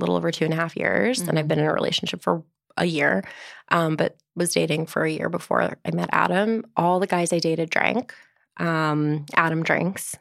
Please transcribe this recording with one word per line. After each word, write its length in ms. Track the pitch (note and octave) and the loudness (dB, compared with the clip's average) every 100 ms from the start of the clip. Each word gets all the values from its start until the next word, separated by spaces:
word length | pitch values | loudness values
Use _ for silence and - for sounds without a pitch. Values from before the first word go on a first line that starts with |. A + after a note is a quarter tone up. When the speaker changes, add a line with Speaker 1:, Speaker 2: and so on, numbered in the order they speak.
Speaker 1:
little 160 | F3 F3 | -2 0
over 160 | E3+ | 0
two 120 | E3 | 0
and 80 | D#3 | 0
a 40 | D#3+ | 0
half 200 | E3 - | -2 -2
years, 440 | - - A3 B3+ | 0 2 2 0
and 100 | F3 D#3+ | 0 0
I've 60 | |
Speaker 2:
Mm-hmm. 40 | D3+ | 2
Speaker 1:
been 100 | D#3 | 2
in 60 | D#3 | 2
a 60 | |
relationship 500 | - - - F3 F3+ | 2 0 -2 -4 -4
for 200 | - F3 - _ _ - | 0 0 -2 _ _ -2
a 100 | F3+ | -2
year, 360 | D#3 C#3+ F#3+ G3 - - - - | 2 0 0 -2 -12 -18 -18 -2
um, 260 | E3+ E3 | 2 2
but 220 | D#3 E3+ - _ | 2 0 -4 _
was 180 | - F3 | -4 -2
dating 340 | - E3 D#3 D#3+ | 0 0 0 -2
for 180 | - | -2
a 60 | D#3+ | -2
year 160 | D#3 E3+ | -2 -4
before 480 | E3+ - - - - | -4 0 0 0 -2
I 60 | - | -4
met 160 | E3+ F3 | -4 0
Adam. 540 | E3+ F3 F3+ G#3+ A3+ - - | 2 2 2 0 -2 -4 0
All 220 | F3 F3+ | 2 2
the 80 | G3 | 2
guys 260 | F3+ E3+ | 0 0
I 60 | F3 | 0
dated 320 | E3 D#3+ D#3+ | 0 0 0
drank. 440 | - - A#3 B3+ - - _ _ - | 0 0 0 -4 -10 -20 _ _ -6
Um, 680 | E3+ D#3+ D#3 D3+ D3+ D3+ D3 - | -2 0 2 2 2 0 -2 0
Adam 260 | E3 D#3+ | 2 2
drinks. 540 | E3 D#3 E3+ G3 - - | 0 0 0 -4 -10 -8